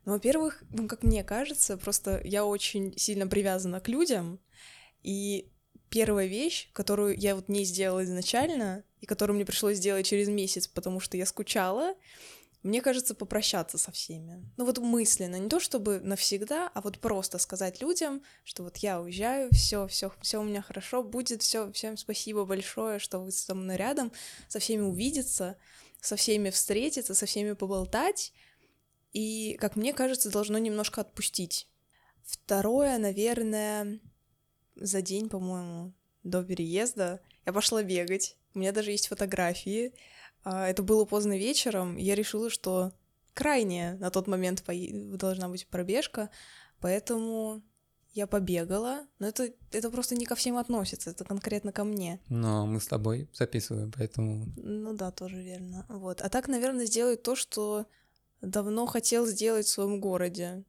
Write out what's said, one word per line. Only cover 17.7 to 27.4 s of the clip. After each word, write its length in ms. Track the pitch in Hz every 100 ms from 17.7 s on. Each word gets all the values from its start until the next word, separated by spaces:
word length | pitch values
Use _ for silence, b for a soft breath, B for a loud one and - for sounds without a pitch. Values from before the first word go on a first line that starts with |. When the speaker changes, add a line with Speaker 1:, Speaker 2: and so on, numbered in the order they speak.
| 180
Speaker 1:
людям, 400 | 285 359 311 277 B B
что 200 | - -
вот 140 | 175 -
я 220 | 208 180
уезжаю, 500 | 175 180 220 269 254
все, 340 | 226 - 208 196
все, 260 | - 190 -
все 180 | - 214
у 40 |
меня 180 | 214 202
хорошо 400 | - 190 - 247
будет, 380 | 214 233 240 226
все, 280 | - 226 202
всем 240 | 202 220 220
спасибо 480 | - 208 - 208
большое, 540 | 190 190 190 - 220 208
что 220 | - 185
вы 100 | 185
со 220 | 185 -
мной 220 | 185 185 185
рядом, 360 | 214 285 240 B B B B
со 100 | 220
всеми 240 | - 214
увидеться, 720 | 202 180 247 294 - - 180 190 B B B B
со 160 | - 208
всеми 340 | - 214 196
встретиться, 640 | 185 - 208 285 285 220
со 120 | 190 202
всеми 260 | 208